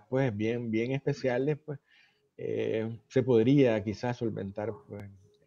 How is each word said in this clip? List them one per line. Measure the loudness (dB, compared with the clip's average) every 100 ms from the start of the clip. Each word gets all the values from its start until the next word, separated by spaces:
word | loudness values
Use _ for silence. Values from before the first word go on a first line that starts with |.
| -2
pues, | 0 0 0
bien, | -2 -2 -2
bien | -2 0
especiales, | -2 -2 -2 0 0 0 -2 -6
pues, | -12 _ _ _ _ _ -10
eh, | -6 -4 -2 -2 -4 -8 _
se | 0
podría | 4 6 6 6 6 4
quizás | -2 -4 -4 -4
solventar, | -4 -4 -8 -6 -8 -8 -12
pues, | -14 -14 -18 _ _